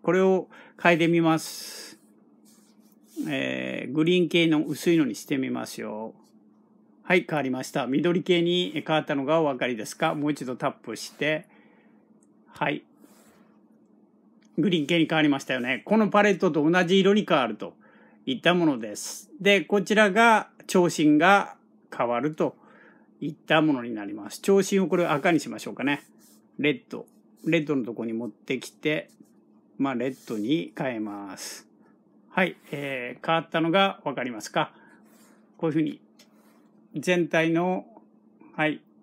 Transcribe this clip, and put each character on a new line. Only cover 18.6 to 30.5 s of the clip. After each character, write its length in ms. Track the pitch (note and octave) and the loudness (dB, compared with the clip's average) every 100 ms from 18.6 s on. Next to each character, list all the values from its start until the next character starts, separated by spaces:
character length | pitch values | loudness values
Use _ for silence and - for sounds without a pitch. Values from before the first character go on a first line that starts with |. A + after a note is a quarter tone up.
の 140 | D#3+ B2+ | 2 0
で 180 | A2 G#2 | -6 -10
す。 340 | - - - - | -12 -14 -18 -2
で、 220 | G3 G3+ | 2 4
こ 220 | D#3 G3+ | 4 -2
ち 120 | F3 | 2
ら 160 | G#3+ G#3 | 4 4
が 380 | F3+ A#3 A3 - _ - | 6 6 4 2 _ 0
長 220 | F#3+ F3 | 4 4
針 300 | - D3+ D3+ | 4 4 6
が 380 | E3+ G3+ - - _ _ _ | 8 6 4 -8 _ _ _
変 140 | - B2 | -6 -2
わ 100 | A#2+ | 0
る 160 | C#3+ | -2
と 220 | D#3 D#3 - - - - _ _ _ | -2 -4 -4 -20 -20 -20 _ _ _
い 80 | D3+ | -12
っ 60 | |
た 260 | D#3 - D#3+ | -12 0 2
も 140 | D#3 | 4
の 100 | C3+ | 0
に 100 | A#2+ | -4
な 80 | A2 | -8
り 120 | G2+ | -10
ま 160 | G#2 - | -12 -12
す。 100 | - | -8
長 220 | - G3 | 2 2
針 180 | F#3+ G3 | 4 2
を 60 | F3+ | 2
こ 100 | F#3 | 0
れ 100 | E3+ | 0
赤 240 | D3 F3+ | 0 2
に 100 | D#3+ | 0
し 100 | - | 0
ま 80 | A2+ | -10
し 100 | - | -12
ょ 40 | |
う 20 | |
か 100 | G2+ | -6
ね。 180 | C3 D3 - _ _ _ _ - | -4 -4 -6 _ _ _ _ -4
レ 120 | D3 | -2
ッ 100 | B2+ - | -2 -6
ド。 160 | A2+ - _ _ _ | -14 -14 _ _ _
レ 140 | - E3 | -2 0
ッ 80 | D3 | 0
ド 100 | C#3 | -4
の 80 | |
と 80 | A#2 | -4
こ 140 | G#2+ A2+ | -6 -6
に 60 | |
持 160 | A2+ A#2+ | -6 -8
っ 20 | |
て 280 | - - C3 | -12 -8 -8
き 100 | - | -8
て、 400 | - D3+ D3+ - _ - _ _ _ _ _ | -6 -4 -4 -6 _ -20 _ _ _ _ _
ま 140 | C#3 | -4
あ、 40 | |
レ 120 | B2 C3 | -2 -4
ッ 100 | C3 - | -6 -10
ド 120 | A2+ | -6
に 340 | G#2+ | -2